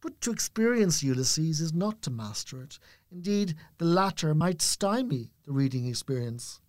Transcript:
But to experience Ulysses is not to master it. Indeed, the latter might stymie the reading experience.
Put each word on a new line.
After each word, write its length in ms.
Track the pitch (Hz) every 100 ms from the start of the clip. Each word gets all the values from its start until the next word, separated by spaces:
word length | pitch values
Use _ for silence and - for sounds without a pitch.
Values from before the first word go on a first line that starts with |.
But 180 | 320 -
to 120 | -
experience 680 | 214 - - 226 240 202 156
Ulysses 600 | 139 127 131 - 160 156
is 120 | 165
not 280 | 160 202 214
to 100 | -
master 500 | 120 107 107 - 131
it. 160 | 127 - - - _
Indeed, 460 | 180 175 202 202 160 - _
the 80 | 170
latter 500 | 175 196 185 156 156
might 260 | 170 180
stymie 720 | - - 196 220 254 143 113 _ -
the 80 |
reading 340 | 139 135 127 123
experience. 720 | 117 - 131 120 117 - -